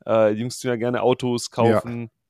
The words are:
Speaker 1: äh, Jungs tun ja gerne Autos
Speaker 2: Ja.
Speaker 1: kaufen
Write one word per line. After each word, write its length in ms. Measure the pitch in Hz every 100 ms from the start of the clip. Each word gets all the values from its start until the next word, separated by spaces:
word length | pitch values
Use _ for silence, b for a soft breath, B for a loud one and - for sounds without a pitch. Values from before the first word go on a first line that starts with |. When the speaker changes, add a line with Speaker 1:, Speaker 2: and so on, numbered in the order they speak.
| -
Speaker 1:
äh, 240 | 110 107
Jungs 300 | 110 123 -
tun 80 | 127
ja 80 | 120
gerne 260 | 120 120
Autos 480 | 120 127 123 120 -
Speaker 2:
Ja. 0 |
Speaker 1:
kaufen 600 | - 117 107 120 117 117 _